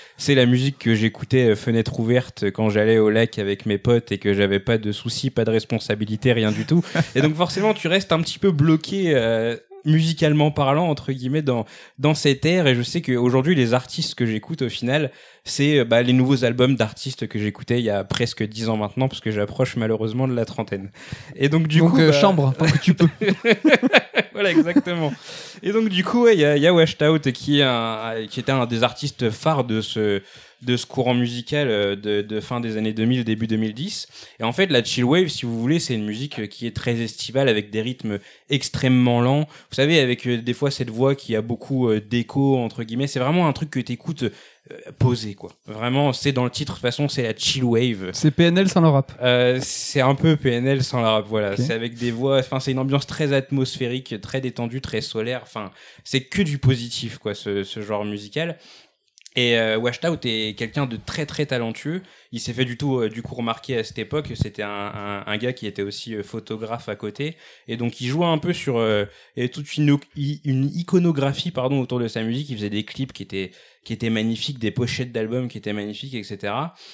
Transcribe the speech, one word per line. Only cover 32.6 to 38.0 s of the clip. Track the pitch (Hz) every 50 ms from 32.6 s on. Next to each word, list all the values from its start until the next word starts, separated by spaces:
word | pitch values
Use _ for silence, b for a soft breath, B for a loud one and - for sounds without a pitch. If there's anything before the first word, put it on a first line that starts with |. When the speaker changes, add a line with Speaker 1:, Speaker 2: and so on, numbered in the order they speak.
Speaker 1:
des | 117 113 110
années | 107 110 110 107
deux | 110 113
mille, | 117 127 127 117
début | 110 110 110 113
deux | 110 110
mille | 110 110 107 107
dix. | 123 160 208 - - - B B B B B B B
Et | 110
en | 113 117
fait, | - 196 185
la | 143 123 117
chill | - - 127 123
wave, | 123 151 180 185 156
si | - - 131
vous | 120 117 113
voulez, | 113 131 160 170
c'est | 165 - 123
une | 110 104
musique, | 107 107 113 135 147 - -
euh, | 107
qui | 101 - - 120
est | 117 98
très | - - 123 120 117
estivale, | 117 110 - - - - 113 135 139 131
avec | 110 107 104 104
des | 101 110
rythmes | 107 127 127 -